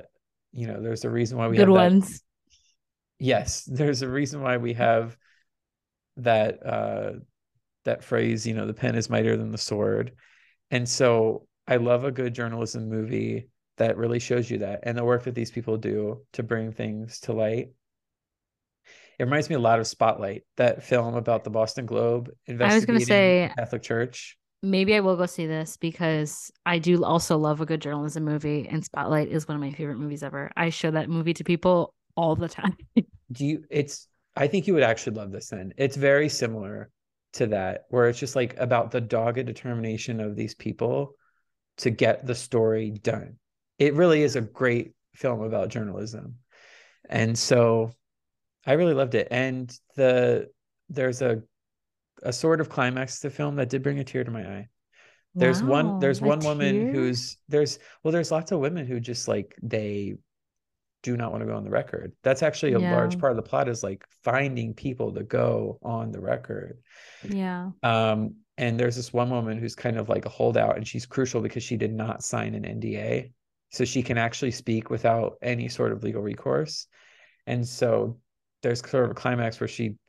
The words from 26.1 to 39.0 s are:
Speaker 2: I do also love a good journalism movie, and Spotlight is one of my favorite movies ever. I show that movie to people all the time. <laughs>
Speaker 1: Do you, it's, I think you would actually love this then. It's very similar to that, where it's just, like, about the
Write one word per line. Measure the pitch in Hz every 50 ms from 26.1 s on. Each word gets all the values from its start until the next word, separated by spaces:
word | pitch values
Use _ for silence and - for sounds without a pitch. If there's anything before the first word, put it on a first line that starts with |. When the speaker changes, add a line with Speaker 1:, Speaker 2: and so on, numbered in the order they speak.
| 160 151 151 147 - - - - - _ -
Speaker 2:
I | 175 175 165
do | 156 175 175 170 -
also | - 165 170 165 - 170
love | 156 151 151 151 151
a | 160
good | 151 160 156
journalism | 156 147 147 147 147 151 147 165 156
movie, | 151 151 147 151 147 147 147 120
and | - - 156 -
Spotlight | - - 147 - - 156 151 151 -
is | - 160 151
one | - 151
of | 147
my | 143 139
favorite | 139 - 156 147 135 113
movies | 147 147 147 143 151
ever. | 135 131 139 143 - -
I | - 170 165
show | 156 - - 160
that | 156 156 - 143
movie | 165 165 160 170 165
to | - 160
people | - 175 165 - 185 180 170 156 - _ _ _ _ _
all | - 170 160 160
the | 160 170 160
time. | - - - 190 - - - - -
<laughs> | 226 - - - - _ -
Speaker 1:
Do | 123 127 143
you, | 147 160 156 156 -
it's, | 147 147 139 143 - - - _ _ _ _ _ -
I | - 139
think | 147 202 190 151
you | 202 185
would | 151 127
actually | 113 113 - - 123 104
love | 110 104 98
this | 95 92 - -
then. | 113 95 92 98 -
It's | - 139 131 -
very | 139 139 139 143 143 151 147
similar | - - 127 113 113 110 98 98 107 104 107 - _ _ _ _ _ _ _ _ -
to | - 127
that, | 107 107 95 95 92 95 - - _
where | 123 123 120
it's | 120 120 -
just, | 143 123 -
like, | 135 123 113 - -
about | 127 120 127 117 113 113
the | - 127